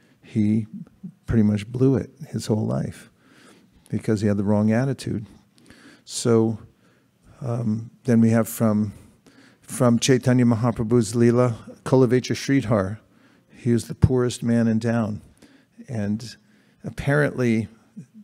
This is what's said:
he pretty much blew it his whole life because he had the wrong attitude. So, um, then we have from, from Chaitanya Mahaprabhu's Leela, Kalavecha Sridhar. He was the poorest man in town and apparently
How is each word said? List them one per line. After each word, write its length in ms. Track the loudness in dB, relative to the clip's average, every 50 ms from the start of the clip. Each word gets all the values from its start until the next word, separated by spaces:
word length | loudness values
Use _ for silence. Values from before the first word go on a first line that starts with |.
| _ _ _ _
he 440 | _ -6 -2 0 2 2 2 0 -2 -4 -10 -16 -16 -18 _ _ -20 -20 -20 _ _
pretty 180 | -2 0 2 2
much 240 | 2 2 0 -4 -6
blew 280 | -2 0 2 2 2
it 140 | 0 -2 -6 -12 -20 -18 -10
his 180 | -10 -8 -4 -2
whole 180 | -2 -2 -2
life 440 | -2 -4 -4 -4 -6 -10 -14 -18 -20 _ _ _ _ _ _ -20 -20 -20 _ _ _ _ _ _ -8
because 320 | -8 -6 -2 -2 -2 0
he 60 | 0 0
had 100 | 0 0
the 60 | 0
wrong 280 | 0 2 2 2 2
attitude. 540 | 2 0 0 -2 -4 -6 -6 -8 -8 -8 -8 -10 -20 -20 _ _ _ _ _ -20 -20 -20 -20 -20 -20 _ _
So, 540 | -14 -10 -4 0 2 4 4 4 2 -2 -4 -10 -18 _ _ _ _ _ _ _ _ _ _ _ -20 -18 -12
um, 500 | -8 -6 -6 -4 -2 -4 -4 -4 -6 -12 _ _ -2
then 160 | 2 2 4
we 80 | 4 4
have 160 | 4 2 0 -2
from, 460 | -2 -2 0 0 2 0 -2 -4 -6 -14 -20 -20 _ _ _ -20 _ _ -20 -20 _ _
from 380 | _ -10 -4 0 2 2 2 2
Chaitanya 460 | 4 2 2 2 4 2 2 4 4
Mahaprabhu's 680 | 2 2 2 0 -2 -2 -2 -2 2 2 2 2 2 2
Leela, 420 | 2 4 4 6 4 2 2 0 -4 -10 -18 -18 -10 -2
Kalavecha 520 | 2 4 4 4 4 2 0 0 -2 -6
Sridhar. 640 | -6 -2 0 0 0 0 0 0 0 0 -2 -4 -10 _ _ _ _ _ _ _ _ _ _
He 200 | -16 -6 -2 0
was 160 | 0 0 -2 -4
the 80 | -8
poorest 460 | -2 0 0 2 2 0 0 -2 -4
man 260 | -2 0 2 2 2 2
in 120 | 0 0
town 420 | 0 0 0 0 -2 -2 -6 -8 -12 -18 _ _ -20 -20 _ _ _ _ _ -20 -14 -10
and 480 | -8 -6 -4 -4 -4 -6 -8 -12 -18 -20 _ _ _ _ _ _ _ _ -16
apparently 840 | -14 -12 -8 -4 -2 0 0 0 0 -2 -2 0 0 0 0 -2 -6 -10 _ _ _ -20 -20 -20 _ _ -20